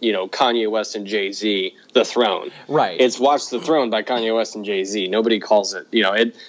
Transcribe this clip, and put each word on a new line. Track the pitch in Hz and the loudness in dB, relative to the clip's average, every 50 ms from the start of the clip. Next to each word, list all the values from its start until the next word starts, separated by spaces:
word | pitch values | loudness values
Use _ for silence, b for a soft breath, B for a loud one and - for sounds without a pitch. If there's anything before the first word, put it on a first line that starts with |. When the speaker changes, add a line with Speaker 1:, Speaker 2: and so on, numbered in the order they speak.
Speaker 1:
you | 123 113 | -2 -2
know, | 104 95 95 98 | 0 0 -2 -4
Kanye | - - 131 123 120 120 110 107 | -2 0 0 2 2 0 0 0
West | 110 110 104 - - | -2 -2 -4 -4 -6
and | 107 101 98 | -8 -6 -4
Jay-Z | 107 104 98 98 98 95 104 107 104 95 95 92 - b b b _ | -2 -2 -2 -4 -6 -4 -2 -2 0 0 -2 -4 -8 b b b _
the | 123 107 | 2 2
Throne. | - - 120 120 107 92 85 - - B B B - | 2 2 0 2 2 0 -2 -4 -10 B B B -2
Speaker 2:
Right. | 143 151 120 95 87 - | 0 0 0 0 2 2
Speaker 1:
It's | 127 123 117 123 | 2 2 4 2
Watch | 123 139 147 135 - - | 2 2 2 2 0 -4
the | 127 117 | -8 -6
Throne | - 147 160 151 127 113 | -2 0 2 2 2 2
by | 113 110 104 | 0 -2 -2
Kanye | - 123 120 113 113 113 | -2 -2 -2 0 0 0
West | 113 110 - - | 0 -2 -2 -6
and | 107 101 | -8 -6
Jay-Z. | 104 101 95 95 98 104 107 92 92 | -4 -2 -2 -2 -2 -4 -4 -4 0
Nobody | 101 110 113 117 113 104 | 0 0 2 2 2 0
calls | - - 110 104 98 - 98 | 2 2 2 2 2 0 -6
it, | 90 - - | -8 -10 -2
you | - 113 104 | 0 2 2
know, | 95 101 | 2 4
it, | 110 117 117 - B B | 2 2 0 0 B B